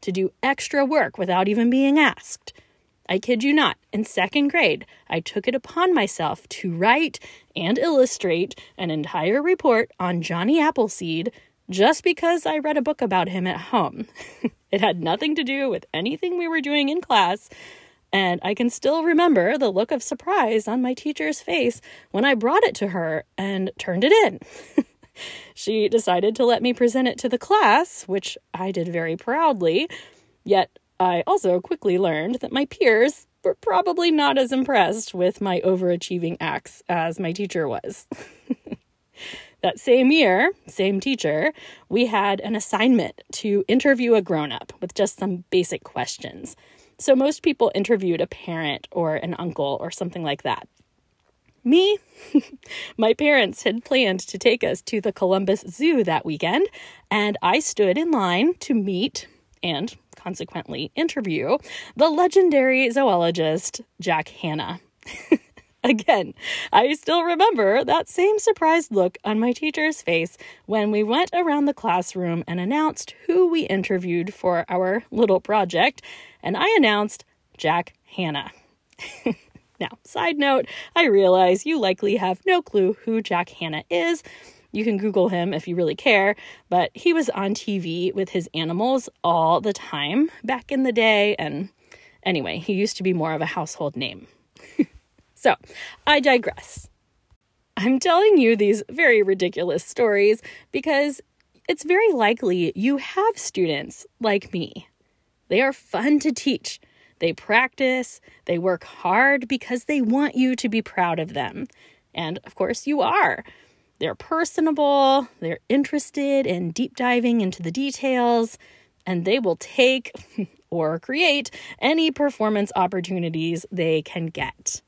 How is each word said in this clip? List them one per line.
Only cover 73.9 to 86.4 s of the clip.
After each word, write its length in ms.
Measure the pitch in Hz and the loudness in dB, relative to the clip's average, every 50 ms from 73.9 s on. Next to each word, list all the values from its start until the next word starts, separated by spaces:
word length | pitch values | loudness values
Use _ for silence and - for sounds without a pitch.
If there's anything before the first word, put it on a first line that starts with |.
| 202 185 175 180 170 170 170 190 | -2 -2 -2 -2 -2 -2 -2 -4
for 320 | 208 - - 185 175 170 170 - | -8 -4 -2 0 0 0 -2 -2
our 340 | 185 180 185 185 196 233 233 _ | -2 -2 0 0 -2 -4 -4 _
little 300 | - 226 226 202 190 180 | -2 0 2 2 2 0
project, 640 | - - 208 214 196 180 175 170 185 269 - - - - - - - - _ _ - | 0 0 0 0 0 0 0 2 2 2 0 -2 -20 -20 -20 -20 -20 -20 _ _ -6
and 120 | - 190 | -6 -4
I 120 | 233 311 392 453 415 | 0 0 2 4 4
announced 480 | 285 220 208 208 208 214 - - - _ _ _ _ _ _ _ | 4 4 2 2 0 -2 -4 -10 -14 _ _ _ _ _ _ _
Jack 360 | - 156 156 175 170 - _ _ _ | -2 0 0 0 -2 -4 _ _ _
Hanna. 460 | _ - - 185 160 151 143 - - - | _ -8 -6 -4 -4 -4 -6 -8 -10 -16
<laughs> 60 | _ _ _ _ _ _ _ _ _ - - - - - 247 202 - _ _ _ - _ _ _ _ | _ _ _ _ _ _ _ _ _ -16 -16 -16 -6 -4 -4 -4 -4 _ _ _ -20 _ _ _ _
Now, 180 | - - - _ _ | -10 -10 -10 _ _
side 340 | - - - 339 339 330 294 | -12 -6 -2 -2 -2 0 0
note, 300 | 285 277 269 262 - - - - - - _ | 2 2 2 2 0 -4 -8 -16 -16 -4 _
I 120 | 339 339 285 | 2 2 4
realize 580 | 208 196 196 185 185 185 185 180 185 190 - | 4 6 6 6 6 6 6 4 4 2 0
you 140 | 294 330 311 | -4 -2 0
likely 380 | 220 190 190 - - 202 202 233 | 0 0 -2 -2 -2 -2 -2 0
have 280 | 196 185 185 - _ | -2 -2 -4 -4 _
no 160 | 381 370 349 | 0 0 0
clue 360 | - - - 208 190 185 214 - - | 0 -2 0 0 2 2 0 -2 -4
who 160 | - 226 220 | -4 -4 -4
Jack 300 | 214 - 196 175 175 - | -2 -2 -2 -2 -2 -4
Hanna 340 | - - 175 160 156 156 - _ | -8 -10 -10 -8 -8 -8 -6 _
is, 320 | 170 175 - 170 339 320 - - - - - - - _ _ _ | -2 0 0 0 -2 -2 -6 -12 -20 -20 -20 -20 -20 _ _ _
you 120 | - 208 220 | -6 -4 -2
can 140 | 233 214 196 | -2 -2 0
Google 320 | 196 220 196 202 180 180 | -2 0 2 2 2 2
him 240 | 185 175 170 175 - | 2 0 -2 -2 -4
if 140 | 156 - - | -6 -6 -6
you 80 | 170 | -4
really 200 | 175 180 156 147 | -2 0 -2 -2
care, 400 | - - 277 226 202 190 196 208 - | -2 2 2 4 4 4 2 0 -2